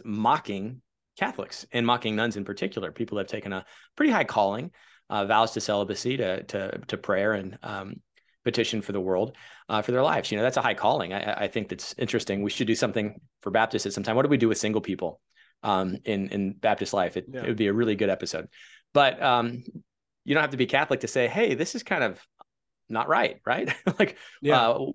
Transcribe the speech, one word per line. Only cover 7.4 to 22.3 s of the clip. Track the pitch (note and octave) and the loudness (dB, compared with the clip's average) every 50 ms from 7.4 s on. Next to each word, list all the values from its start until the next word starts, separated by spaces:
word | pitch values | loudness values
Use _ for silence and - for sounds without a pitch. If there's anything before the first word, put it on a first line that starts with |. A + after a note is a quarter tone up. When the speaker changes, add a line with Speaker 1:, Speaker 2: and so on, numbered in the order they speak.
| F#2+ F#2 G2 - | -2 -6 -12 -12
Speaker 1:
um, | - - G2+ G2 F#2+ G2 - - _ _ _ _ _ _ _ _ - | -10 -10 -8 -8 -10 -10 -14 -16 _ _ _ _ _ _ _ _ -4
petition | A#2+ - A#2+ A2 - A2+ G#2+ | -2 0 2 0 0 0 -4
for | - - G2+ | -4 -2 -4
the | G2 | -2
world, | F#2 F#2 F#2 F#2 - - - - - - - - - | 0 2 2 2 0 -2 -4 -16 -20 -20 -20 -20 -6
uh, | - G#2+ G#2+ | -2 -2 0
for | - - | 0 2
their | B2 B2+ | 2 2
lives. | C#3 D#3+ D#3+ A2 - - | 4 4 2 0 0 -2
You | G#2+ | 0
know, | G#2 A#2 | 2 2
that's | C3 B2+ | 2 2
a | C3 | 2
high | A#2 A#2 G2+ | 0 0 0
calling. | - F#2 A2+ D3 C#3 E2+ F2 | 2 2 2 2 2 -2 -4
I, | F#2+ G2+ - | -4 -4 -2
I, | G#2 - - G#2 | -4 -2 -2 -2
I | F#2+ | -2
think | - A2+ G2 | -2 -4 -6
that's | - E2 - - - - | -6 -8 -10 -10 -12 -6
interesting. | - B2 - - G#2+ - - G2 G2+ | -6 -4 -2 -2 -2 -2 -2 -2 -2
We | G2+ G2+ | -2 -4
should | - - B2 | -2 -2 0
do | A2 A2+ | 2 2
something | - C#3 G#2+ - A2+ G#2 G#2 - - _ _ _ _ | 2 2 0 0 -2 -4 -4 -6 -12 _ _ _ _
for | - G2+ | -8 0
Baptists | G2 A2 A2+ A2+ - G#2 - | 4 4 4 4 2 -4 -2
at | G2 | -2
some | - G#2+ F#2+ | -4 -4 -2
time. | A2+ A2 | 0 2
What | B2+ C#3 | 2 4
do | D3 | 4
we | D3 | 4
do | A#2 A#2 | 4 4
with | A2+ G#2 | 4 2
single | - A2+ G#2+ G#2+ G#2+ | 2 0 0 0 -2
people, | - G2 F2+ - F2 D#2+ - _ _ _ _ _ _ _ _ _ - | -2 -2 -6 -4 -4 -6 -8 _ _ _ _ _ _ _ _ _ -2
um, | G#2+ G2 F#2 F#2+ F#2 F#2 - - | 0 2 2 2 0 -4 -6 -4
in, | A2+ G#2 G2 F#2+ F#2+ | -2 -2 -2 -2 -2
in | G2+ G2+ G2 G2 G2 | -2 -2 -2 -2 -4
Baptist | - - G#2+ G2+ - - - G#2 | 0 2 2 2 2 -2 -2 0
life? | G2 F2+ E2+ - | 0 0 0 -2
It, | F#2 - - | -6 -8 -8
Speaker 2:
Yeah. | C3 B2+ - | -10 -6 -4
Speaker 1:
it | - | -4
would | A2+ | 0
be | G#2+ G#2+ | 2 2
a | G2 G2+ | 2 4
really | A#2 A#2 A2 G#2 | 2 2 2 2
good | G2 G#2+ G2 | 2 2 0
episode. | F#2 - F2+ - - D#2+ - - _ - - - - - _ _ - | 0 -2 -4 -6 -6 -8 -8 -10 _ -20 -20 -20 -20 -20 _ _ 4
But, | C#3+ C#3 C3 - - | 4 4 4 2 2
um, | - C3 B2 A#2+ A#2 A#2 B2 B2 - - - - _ _ _ _ _ _ _ _ - | 2 2 4 4 2 0 -4 -8 -12 -14 -18 -18 _ _ _ _ _ _ _ _ -4
you | C3+ C#3+ | 0 2
don't | D#3 | 2
have | D3+ C#3 | 2 0
to | C#3 | 2
be | C3 B2+ | 0 0
Catholic | - C#3+ C3+ D#3 - C3+ - | 2 2 2 2 2 0 -2
to | B2+ - | -2 -2
say, | - C3 A#2+ | 0 2 2
"Hey, | A#2 C#3 G3+ A#3 G#3+ C3 | 2 2 0 2 2 2
this | C#3 E3+ - - | 0 -2 -4 -4
is | A#3 - | -10 -4
kind | - F#3+ D#3 B2 | -2 0 0 0
of | G2+ F2+ - - _ | 0 -2 -6 -18 _